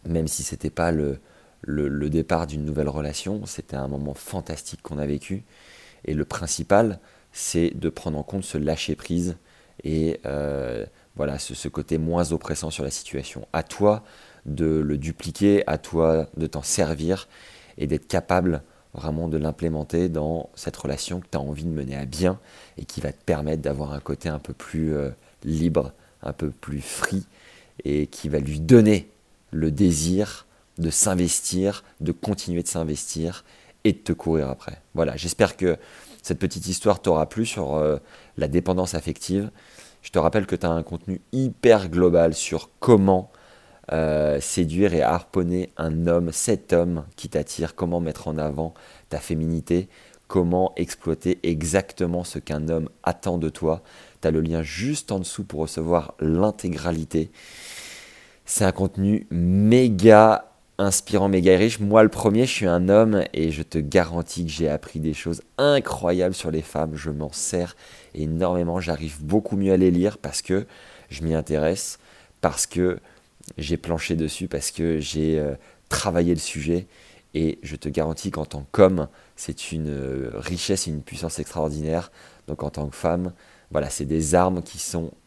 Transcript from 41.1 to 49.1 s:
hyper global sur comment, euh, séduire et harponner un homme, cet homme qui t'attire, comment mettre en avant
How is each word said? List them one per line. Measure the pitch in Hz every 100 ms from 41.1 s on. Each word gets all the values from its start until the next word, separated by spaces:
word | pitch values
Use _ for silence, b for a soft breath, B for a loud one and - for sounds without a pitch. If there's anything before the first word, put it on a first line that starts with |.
| 90 _
hyper | 131 131 - 127 110 92
global | 85 90 87 82
sur | 78 - 80 - _
comment, | - 113 95 92 95 B B B B B -
euh, | 78 78 76 76 71
séduire | - - 85 82 101
et | 85
harponner | 62 87 - - 87 90 92 -
un | 80 80 85
homme, | 85 87
cet | - - 104 -
homme | 87 87 85 73 -
qui | -
t'attire, | - 73 - 82
comment | - 87 87
mettre | 82 76 -
en | 78
avant | 76 71 82 - B B B